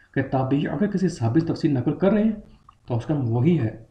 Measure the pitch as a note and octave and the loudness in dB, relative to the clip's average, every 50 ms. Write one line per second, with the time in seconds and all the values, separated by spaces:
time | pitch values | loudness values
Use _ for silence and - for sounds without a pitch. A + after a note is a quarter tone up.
0 | _ _ - C#3 C3+ - - - C3+ B2 C#3 C#3+ F3 - - C#3+ G#3 G3+ G3 F3 | _ _ -4 -4 -2 -2 -2 -2 0 0 0 0 0 -2 -2 0 0 0 0 0
1 | F#3 E3+ - - A#2 A2+ B2 D#3+ D#3+ E3 D3+ - - D3+ C#3+ B2+ B2 D3+ D3 - | -2 -2 -2 -2 -2 0 2 2 2 0 0 -2 0 0 0 0 0 -2 -2 0
2 | F#3 G3 G#3+ G#3 G#3+ A3 G#3 - - - - - _ _ - _ _ - B2+ A2+ | 2 2 2 2 2 0 -2 -4 -8 -18 -20 -20 _ _ -20 _ _ -6 -4 -4
3 | - - D#3 C#3+ B2+ A2+ A2+ B2 B2 E3+ F3+ D3 A#2 G#2+ - - - - | -2 -2 -2 -2 -2 0 0 2 4 4 4 4 2 -2 -4 -8 -14 -20